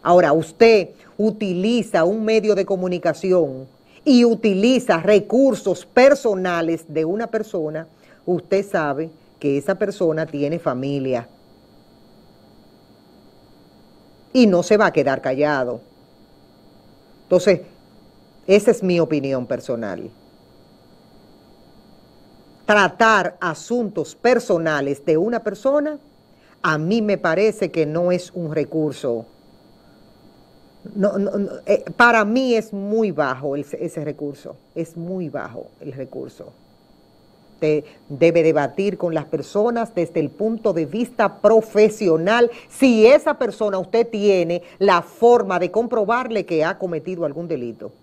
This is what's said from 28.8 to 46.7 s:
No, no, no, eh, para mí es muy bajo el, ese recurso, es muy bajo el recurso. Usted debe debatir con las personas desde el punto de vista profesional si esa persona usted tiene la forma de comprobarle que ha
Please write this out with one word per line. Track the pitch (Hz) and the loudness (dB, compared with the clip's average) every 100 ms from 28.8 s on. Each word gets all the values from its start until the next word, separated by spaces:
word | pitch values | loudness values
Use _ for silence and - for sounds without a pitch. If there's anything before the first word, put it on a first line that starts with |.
| 151 131 135 117 110 _ _ _ _ _ _ _ _ _ _ _ _ _ _ _ - 208 | -4 -4 -6 -6 -8 _ _ _ _ _ _ _ _ _ _ _ _ _ _ _ -14 -2
No, | 196 196 | -2 0
no, | 202 | -4
no, | - 202 - - | -4 -6 -8 -2
eh, | 202 - - | -2 -2 2
para | 240 233 | 4 4
mí | 208 240 262 226 | 2 0 0 -2
es | 214 | -2
muy | 202 202 220 214 | -10 -4 -2 -2
bajo | 151 143 131 143 139 | -2 -4 -4 -6 -6
el, | 139 - | -8 -8
ese | 165 - 147 | -10 -8 -10
recurso, | 147 147 139 - 139 _ | -8 -12 -12 -18 -20 _
es | - 160 165 | -10 -10 -10
muy | 170 190 165 | -10 -8 -8
bajo | 135 - 117 - _ | -10 -12 -14 -18 _
el | 151 | -16
recurso. | 131 131 131 135 - - _ _ _ _ _ _ _ _ _ _ _ | -14 -14 -12 -14 -16 -20 _ _ _ _ _ _ _ _ _ _ _
Usted | 156 151 147 - _ | -2 -2 -4 -20 _
debe | 139 170 170 | 2 2 4
debatir | 160 151 139 - 202 185 | 2 2 -2 -2 -4 -4
con | 175 | -4
las | 160 147 | -6 -6
personas | 156 143 202 220 233 226 | -8 -6 -2 -2 -2 -4
desde | 185 165 170 | -4 -4 -2
el | 143 | -4
punto | - 214 226 220 | -4 -4 -2 -2
de | 170 151 | -2 -4
vista | 190 240 - 202 - | -4 -6 -2 -2 2
profesional | 208 220 220 202 214 214 196 160 175 233 240 - - | 4 4 2 2 2 2 0 2 2 2 0 -2 -20
si | - 269 226 220 | 2 4 6 8
esa | 294 311 294 | 6 4 -2
persona | 240 - 214 190 | -4 -2 -2 -2
usted | 180 226 233 | -2 0 0
tiene | 214 202 190 165 175 - - | 0 2 2 0 -4 -8 -2
la | 196 175 | 2 2
forma | 165 - 233 240 196 180 | 0 2 4 4 2 -2
de | 180 | 0
comprobarle | 190 240 240 196 233 254 214 175 | -2 -2 -2 0 -2 -2 -6 -2
que | 165 | -2
ha | 156 | -2